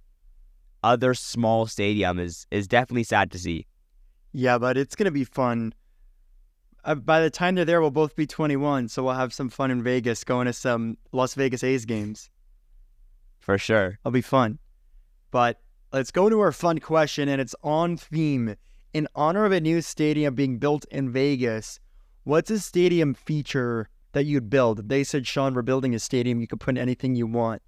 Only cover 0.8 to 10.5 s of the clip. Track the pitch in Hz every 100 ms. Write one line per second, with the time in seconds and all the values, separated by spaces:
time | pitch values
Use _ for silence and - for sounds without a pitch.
0.8 | 113 123 127 123 - 117 113 113 113 -
1.8 | 101 104 90 90 87 85 - 101 98 120
2.8 | 131 123 113 107 95 90 87 82 - _
3.8 | _ _ - _ _ 139 123 123 123 131
4.8 | 139 - 202 143 123 - 123 117 113 -
5.8 | _ _ - _ _ - _ _ _ _
6.8 | - 151 131 160 160 - 180 185 165 170
7.8 | 156 139 156 - 151 - 151 139 147 139
8.8 | 117 - 131 127 127 - 131 - 135 127
9.8 | 120 127 120 113 - 123 123